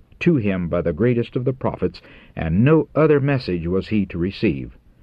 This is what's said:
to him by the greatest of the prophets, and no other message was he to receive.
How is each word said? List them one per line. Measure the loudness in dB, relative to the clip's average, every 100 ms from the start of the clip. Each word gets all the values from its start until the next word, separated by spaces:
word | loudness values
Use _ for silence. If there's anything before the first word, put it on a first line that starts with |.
| -14 -2
to | 2 2
him | 0 -2 -2
by | -2
the | -2
greatest | 0 2 0 -2 -4
of |
the | -4
prophets, | -4 -4 -4 -6 -6 -20 -20 -16 -6
and | -2 2
no | 4 4 2 2
other | 4 4
message | 2 -2 -2 -4 -2
was | -2 0
he | -2 -2
to | -2
receive. | -4 0 -2 -2 -8 -16 _ _